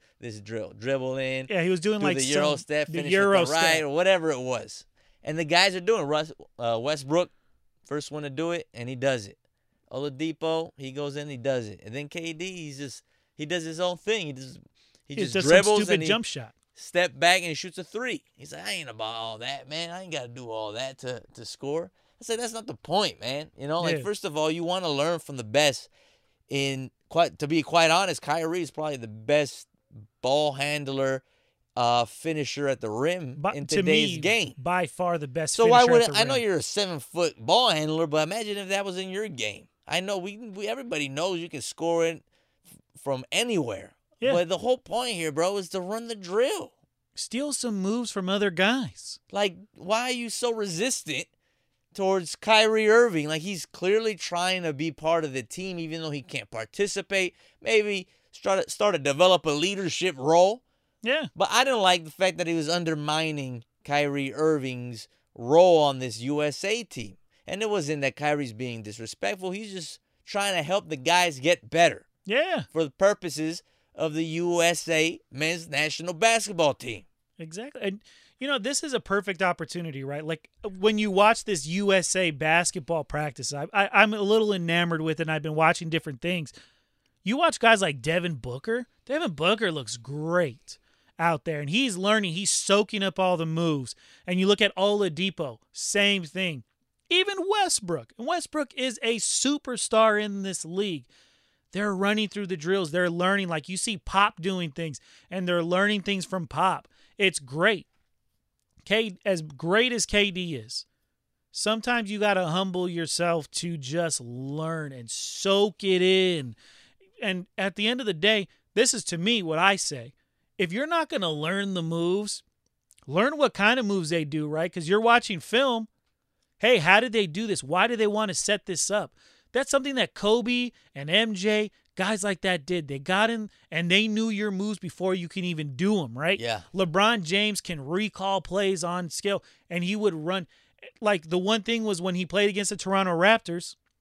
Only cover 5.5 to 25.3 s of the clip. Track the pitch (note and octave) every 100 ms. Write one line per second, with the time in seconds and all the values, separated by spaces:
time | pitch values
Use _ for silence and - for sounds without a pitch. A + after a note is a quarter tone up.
5.5 | E3+ G3 F#3 F3 A3+ C#3+ D3+ D#3 - -
6.5 | - A#2 A2+ C3 D3+ C3+ E3 F3+ _ _
7.5 | _ _ _ - D3 - D3+ D3 C3+ E3
8.5 | E3+ - A#2 A#2+ B2+ C3+ B2+ G2 - _
9.5 | _ _ _ - B2+ C#3+ C3 D#3+ D3+ D#3+
10.5 | D#3+ E3 - C3+ C3+ C#3+ C#3+ D3 C3 C3
11.5 | B2+ G#2+ F#2+ G#2 B2 C#3+ F3 E3 D#3 F#3
12.5 | F3+ D3+ C#3 C#3 - _ _ _ - D3+
13.5 | F3 D#3+ D#3+ F3+ F3 - A3 D3+ C3 C3
14.5 | - _ _ _ _ - C#3+ F3 F#3 C3+
15.5 | F3+ G3+ G#3 G#3+ G3 D#3+ A3 - C#3 A2
16.5 | _ _ - - F3 F3+ C3 E3+ F#3 F3
17.5 | D3 F#3+ F3 E3+ G#3+ B3 F3 _ _ D3
18.5 | D3 G#3 F#3+ C#3 A2 A2 A2+ A2+ A2 B2
19.5 | C#3 B2+ D#3 E3+ F3+ F#3 D3+ B2 A#2+ A#2+
20.5 | A2 G#2+ A2 C3 C3+ B2+ A#2+ - - A#2
21.5 | - C3+ D#3 F#3 _ _ _ A#3 A3+ A#3+
22.5 | A3+ A3 A#2+ - F#3 F#3 F2 A#2 C#3+ D#3
23.5 | - C#3+ E3 E3+ D#3 F#3+ G#3 F#3+ D3 D#3
24.5 | E3 E3+ F#3 F3 C#3 D#3 E3+ -